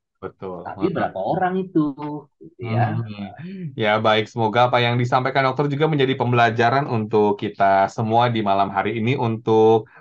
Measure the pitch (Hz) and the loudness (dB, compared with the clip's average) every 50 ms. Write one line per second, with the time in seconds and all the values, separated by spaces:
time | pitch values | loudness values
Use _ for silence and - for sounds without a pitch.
0 | _ _ _ _ 95 - - _ 98 95 92 85 87 85 90 - 139 190 - 123 | _ _ _ _ -16 -16 -14 _ -12 -12 -10 -10 -12 -12 -6 -4 -4 -2 -2 -2
1 | 104 87 85 95 95 120 151 180 185 180 185 190 185 185 - 165 151 147 135 139 | -4 -4 -4 -6 -4 -4 -2 -2 -2 -2 -2 -4 -4 -2 0 0 0 0 -4 -8
2 | 147 147 147 147 - _ _ _ - - - - 120 113 113 113 107 107 110 113 | -10 -10 -10 -12 -14 _ _ _ -20 -20 -16 -12 -8 -4 0 0 0 0 0 -4
3 | 113 107 104 104 101 98 - - 160 180 196 190 180 147 120 117 110 104 107 110 | -6 -6 -10 -10 -12 -12 -12 -14 -14 -14 -12 -12 -12 -10 -6 -2 0 2 2 2
4 | 110 110 107 110 110 - - 120 113 110 101 120 123 123 127 120 120 120 120 123 | 2 2 2 2 0 -2 -4 -2 -2 0 2 2 2 4 2 2 2 2 0 0
5 | 120 123 139 127 127 131 131 143 135 131 127 135 147 143 143 139 156 156 156 143 | 0 0 0 0 0 0 0 0 0 0 0 0 -2 -2 0 0 0 0 2 2
6 | 131 127 135 123 123 120 123 120 117 117 113 117 113 120 127 135 143 - 123 110 | 2 2 0 0 0 0 2 4 4 2 2 2 2 2 2 0 0 -2 -2 -4
7 | 107 104 113 107 104 104 101 - 113 101 104 - 98 98 98 95 98 95 - - | -2 0 2 2 2 2 2 -2 -4 -6 -2 0 2 4 4 4 2 0 -2 -4
8 | 113 107 113 117 120 123 117 110 107 101 98 98 98 98 98 98 95 104 117 117 | -2 0 2 2 2 2 0 0 0 0 0 0 0 0 -2 -2 -2 -2 -4 -2
9 | 107 120 135 - 127 113 113 110 - 113 110 110 110 110 113 110 107 - _ - | -2 -2 0 0 -2 -2 -4 -2 0 2 4 6 6 6 6 4 2 -4 _ -20